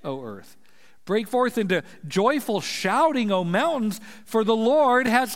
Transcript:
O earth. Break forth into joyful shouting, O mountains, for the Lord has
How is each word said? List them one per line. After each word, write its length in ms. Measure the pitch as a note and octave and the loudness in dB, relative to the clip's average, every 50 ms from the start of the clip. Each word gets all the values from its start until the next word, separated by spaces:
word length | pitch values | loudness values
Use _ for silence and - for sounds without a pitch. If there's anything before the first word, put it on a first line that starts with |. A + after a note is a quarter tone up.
| - | -10
O 180 | D3+ C3+ C3+ B2+ | -8 -8 -8 -10
earth. 320 | A2+ G2+ F#2+ F2+ - - - - - - - - - - - - | -12 -14 -14 -16 -20 -20 -20 -20 -20 -20 -20 -20 -20 -20 -14 -6
Break 240 | - F#3+ A3 A3+ | -4 -2 -2 -2
forth 300 | - - B3 B3+ A#3+ - | 0 0 0 0 0 0
into 260 | A#3 G#3 F3+ F#3 E3 - - - - - | -2 0 0 0 -2 -2 -6 -12 -16 -12
joyful 540 | D3 - F#3 G3+ B3 D4 D4 - - G#3+ G3 | -4 -2 0 2 2 2 0 -2 -2 -4 -4
shouting, 680 | - - - - - F#3 G3+ B3+ D#4+ D#4+ D4 B3+ A3+ G#3 | -4 -6 -6 -4 -2 0 2 2 2 2 2 0 0 0
O 140 | G3 F#3 F3+ | 0 0 0
mountains, 560 | E3+ E3+ G#3 C#4+ E4+ E4 C4+ A3 G#3+ F#3+ - - - - - - | 0 0 0 0 0 0 0 -2 -2 -4 -6 -10 -18 -20 -20 -8
for 220 | - - A3+ A3 | -4 -2 0 2
the 100 | G3+ A3+ | 2 2
Lord 500 | A3+ A3 A#3 C#4 D#4 D4 B3+ B3 B3 C4 | 2 2 4 4 4 4 4 4 4 2
has 300 | A#3+ A3 B3 C4 G#3+ - | 2 2 2 0 0 -4